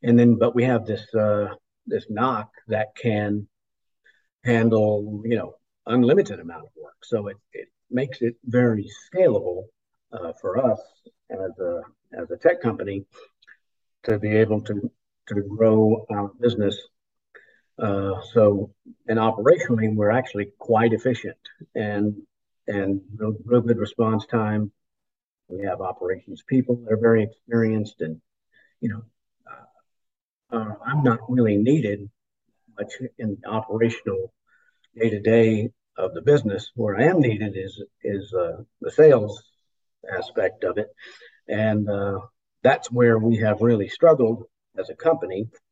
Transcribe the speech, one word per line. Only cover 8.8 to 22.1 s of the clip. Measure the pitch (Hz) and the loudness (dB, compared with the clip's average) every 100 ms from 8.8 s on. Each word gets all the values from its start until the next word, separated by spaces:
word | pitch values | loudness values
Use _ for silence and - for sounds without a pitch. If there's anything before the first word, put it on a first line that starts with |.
| 101 - _ | -4 -14 _
scalable, | 180 185 104 90 87 - _ _ _ _ | 2 2 2 -2 -8 -12 _ _ _ _
uh, | - 85 - | -12 -12 -8
for | 98 98 131 | -4 0 0
us | 107 - _ - _ _ | -2 -6 _ -20 _ _
as | 95 95 90 | -10 -10 -6
a, | 90 87 - _ _ - | -6 -6 -10 _ _ -16
as | 85 | -12
a | - | 0
tech | 165 175 | 2 2
company | 123 107 101 98 - - - _ _ - _ _ _ _ | -2 -4 -6 -8 -10 -20 -20 _ _ -20 _ _ _ _
to | - 107 | -4 -2
be | 107 107 | 2 2
able | 110 107 | 4 2
to, | 104 101 110 _ _ _ - | -4 -6 -6 _ _ _ -8
to | 104 | -6
grow | 98 104 113 110 110 113 - | -6 2 4 6 4 2 -2
our | 104 101 - | -6 -6 -2
business. | 120 104 101 - - _ _ _ _ - _ _ _ _ | -2 0 -2 -4 -12 _ _ _ _ -20 _ _ _ _
Uh, | 110 98 98 98 - | -4 -2 -4 -6 -2
so, | 117 107 101 104 _ - - - | 4 4 4 -4 _ -20 -20 -4
and | 113 | 0
operationally, | 113 110 117 175 - 117 110 107 | 0 2 4 4 4 0 0 0
we're | 104 | 2
actually | 117 131 104 101 _ | 2 -2 -6 -8 _
quite | - 113 117 | -2 2 2
efficient | 110 127 123 - - - _ - | 2 -2 -4 -6 -14 -20 _ -12
and, | - 104 104 104 | -6 -4 -2 -2